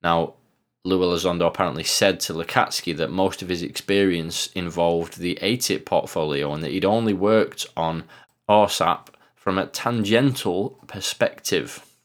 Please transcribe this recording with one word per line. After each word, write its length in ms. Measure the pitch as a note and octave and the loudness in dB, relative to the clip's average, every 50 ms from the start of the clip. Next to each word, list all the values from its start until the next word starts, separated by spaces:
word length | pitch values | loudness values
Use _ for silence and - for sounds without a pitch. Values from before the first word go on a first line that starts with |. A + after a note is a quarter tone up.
| - | 2
Now, 300 | E2+ E2+ E2+ E2 - - _ _ _ _ _ _ _ _ _ _ | 2 2 2 0 -2 -6 _ _ _ _ _ _ _ _ _ _
Lou 160 | F2+ F#2 F#2 | 0 2 2
Elizondo 480 | F2+ F2+ F2 E2 E2 F#2 F2 E2+ E2+ | 2 2 0 0 0 -2 0 2 0
apparently 360 | E2+ - - F#2+ F2 B1+ D2+ - | 0 2 0 -2 -2 -2 -4 -4
said 360 | - - - A2 G2 F#2 E2 | -2 0 2 4 2 2 0
to 140 | - - E2 | -4 -6 -4
Lakatsky 640 | D#2+ E2 - - C3 G#2+ - - - - F2 E2 | -6 -6 0 2 2 2 2 -2 -6 -4 -4 -2
that 120 | D2 E2 - | -2 -2 -2
most 320 | D#2 F#2+ F#2+ G2 - - | 0 0 0 0 0 -4
of 80 | F#2+ F2+ | -6 -6
his 140 | F#2 E2+ F2 | -4 -4 -4
experience 840 | - - - - - G2 G2+ G2+ F#2+ F2 E2+ D#2+ E2 E2 - - - - | -8 -8 -10 -4 0 2 4 4 4 2 0 -2 -4 -6 -6 -6 -6 -6
involved 640 | F#2+ F2+ E2+ D#2+ F2 E2+ E2+ E2+ E2+ E2 D#2+ - | -6 -6 -4 -2 0 2 2 2 0 -2 -4 -8
the 220 | - E2+ F2 E2+ - | -6 -4 -4 -4 -2
atip 440 | - G2 A#2 B2+ - - A#2+ A2 - | 0 -2 0 0 0 -2 -2 -2 -2
portfolio 680 | - F#2+ E2 - - - F2 D#2+ D2+ D2 C#2+ C#2+ C#2+ D2 | 0 0 0 0 0 -4 -4 -2 -2 -2 -2 -2 -2 -4
and 100 | D#2 D#2+ | -4 -6
that 60 | C#2+ | -4
he'd 160 | D2 F#2+ F#2 | -4 0 2
only 280 | G2 G#2+ A#2 A#2 A2 G2+ | 2 2 2 2 0 0
worked 520 | F#2 F#2+ G#2 A2 A2 G2+ - - - - - _ | 2 2 4 4 4 4 2 -2 -10 -10 -8 _
on 280 | - E2 E2 E2 E2 D#2+ - - - - _ _ _ _ | -4 -2 -2 -2 -4 -8 -12 -20 -20 -20 _ _ _ _
osap 600 | - G#2 G#2+ G#2 G2+ - - D#2+ E2 F2 - - - _ _ _ _ _ | 4 6 6 6 4 2 0 2 2 2 0 -4 -20 _ _ _ _ _
from 220 | _ _ G2+ F#2 | _ _ -2 -2
a 80 | F#2+ F2 | -2 -2
tangential 1120 | - - - - A#2 A#2+ A#2 G#2 G2 A2 A#2 C3+ C#3 B2+ - - G2+ F2 F#2 G#2 C3+ - _ - | -4 -6 -4 -4 -2 0 0 0 4 4 4 4 4 0 0 -2 -2 -2 0 -2 -4 -6 _ -20
perspective. 1000 | - - G2 - - - - A#2 A#2 - - _ - G2 E2+ C2+ - - - - _ _ _ | -16 -14 -8 -6 -8 0 0 0 0 0 -6 _ -2 -2 -2 -2 -4 -12 -18 -20 _ _ _